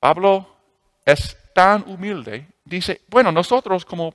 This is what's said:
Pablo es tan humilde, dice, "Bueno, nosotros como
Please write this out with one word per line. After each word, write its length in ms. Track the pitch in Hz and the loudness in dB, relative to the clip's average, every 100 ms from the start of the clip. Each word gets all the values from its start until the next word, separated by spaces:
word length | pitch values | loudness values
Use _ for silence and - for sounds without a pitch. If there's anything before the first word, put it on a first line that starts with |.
Pablo 560 | 139 160 190 196 190 _ _ _ _ _ | 2 2 2 0 -2 _ _ _ _ _
es 320 | - 143 - - _ | 0 0 0 -12 _
tan 340 | - 185 208 190 | 2 4 4 -2
humilde, 600 | 190 196 196 110 107 147 _ | -12 -10 -10 -10 -14 -16 _
dice, 380 | _ 180 175 - _ | _ -8 -6 -10 _
"Bueno, 240 | 226 233 | 2 2
nosotros 520 | 160 175 247 233 185 | 2 0 -2 0 -4
como 280 | - 175 165 | -4 -10 -10